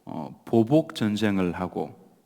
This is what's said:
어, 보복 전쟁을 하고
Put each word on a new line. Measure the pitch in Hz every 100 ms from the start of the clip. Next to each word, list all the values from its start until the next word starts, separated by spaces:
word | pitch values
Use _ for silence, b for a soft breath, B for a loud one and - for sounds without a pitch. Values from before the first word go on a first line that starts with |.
어, | - 80 73 - -
보복 | 117 110 156 156 -
전쟁을 | 110 104 107 98 90
하고 | 87 90 87 76 - - _